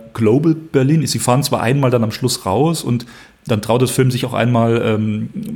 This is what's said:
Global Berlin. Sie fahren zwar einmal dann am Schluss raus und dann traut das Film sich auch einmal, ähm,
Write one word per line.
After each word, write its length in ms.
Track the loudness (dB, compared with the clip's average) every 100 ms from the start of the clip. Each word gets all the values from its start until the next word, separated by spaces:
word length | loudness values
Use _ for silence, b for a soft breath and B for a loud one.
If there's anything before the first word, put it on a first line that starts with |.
| -10
Global 400 | -2 2 4 2
Berlin. 520 | 0 0 0 2 2 0
Sie 100 | -2
fahren 240 | 0 0
zwar 200 | 0 -2
einmal 260 | 0 0 2
dann 140 | 0
am 80 | 0
Schluss 340 | -2 -4 -4 -2
raus 380 | 0 0 -2
und 240 | -2 -4 -6 B B B -4
dann 160 | -4
traut 180 | 0 0
das 80 | 2
Film 220 | 2 0
sich 140 | 0 -2
auch 80 |
einmal, 460 | 0 2 2 2 2 0
ähm, 440 | 0 -2 -4 -6 -8 -10